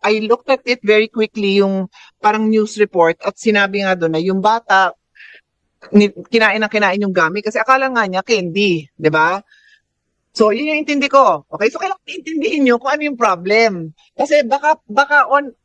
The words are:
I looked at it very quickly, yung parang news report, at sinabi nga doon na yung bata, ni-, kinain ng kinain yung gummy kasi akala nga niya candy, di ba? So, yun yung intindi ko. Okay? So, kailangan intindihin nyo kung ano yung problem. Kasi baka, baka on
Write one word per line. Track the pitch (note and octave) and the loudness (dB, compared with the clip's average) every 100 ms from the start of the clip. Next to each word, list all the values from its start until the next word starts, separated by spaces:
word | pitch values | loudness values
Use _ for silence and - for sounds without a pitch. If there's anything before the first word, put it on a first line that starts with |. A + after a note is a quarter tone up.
I | G3+ A3 G#3+ | 0 -2 0
looked | A#3+ - | -2 0
at | C4 - | -2 -2
it | B3 | -6
very | G3+ G#3+ A3 | 0 0 0
quickly, | - G#3+ - G3+ G3 | -2 -4 -2 -2 0
yung | G3 F#3+ F#3 _ - _ | 0 0 -6 _ -20 _
parang | G#3+ G#3+ A3 | -2 0 0
news | A3 G#3+ - | 0 0 -6
report, | G#3 F#3 E3 E3 | -8 0 0 0
at | G3 - | -6 -4
sinabi | A3+ G#3 G3 G3 G3 | -2 0 0 -2 -4
nga | |
doon | F#3 E3 D#3+ | -2 -2 -2
na | |
yung | F3+ F#3+ | -2 0
bata, | G3 A3+ - F#3+ F#3 - _ _ - - _ _ _ _ - | 0 0 2 2 2 -2 _ _ -20 -20 _ _ _ _ 2
ni-, | G#3 G3+ F#3+ F3 | 4 4 -2 -4
kinain | A#3 A3 G#3 | 0 2 0
ng | G#3+ | -2
kinain | G#3+ G3+ F#3+ | 0 0 0
yung | G3+ | -2
gummy | F#3 E3 F#3+ | 0 0 -2
kasi | G#3 A3 | -6 -4
akala | A3 C4 C4+ | 0 0 0
nga | B3 G#3 | -2 -2
niya | F#3 F#3+ | -4 -2
candy, | A3 F3+ E3 G3+ E3+ C#3+ | -2 -2 -2 0 0 -4
di | _ D#3 | _ 0
ba? | D#3 A#3+ G3 - _ _ _ _ _ _ _ _ | 2 0 -2 -8 _ _ _ _ _ _ _ _
So, | - G#3+ | 0 2
yun | G#3+ D4+ | 2 -2
yung | D4+ D4+ | -4 -2
intindi | C#4+ C#4 | -2 2
ko. | C#4 B3 D#3+ - | 4 4 2 -6
Okay? | D#3+ G#3 | -2 -2
So, | - | -2
kailangan | F#4+ F#4+ - | -8 -8 -12
intindihin | F#4 D4 D#4+ C#4+ D#4 | -14 -8 -4 -2 0
nyo | C4+ A#3+ | 2 2
kung | C4+ | 0
ano | D4 D4+ | -4 -4
yung | B3+ | -2
problem. | A#3+ F3+ F3 G#3 A#3 F#3 E3 - _ | -2 -2 0 2 2 0 -10 -14 _
Kasi | - C#4 D4+ A#3+ | -8 0 0 2
baka, | C#4 D4 D#4 _ | 0 0 -2 _
baka | G#3+ C#4 D4 - | -2 2 2 2
on | C#4 C#4+ A3+ | 0 -2 -14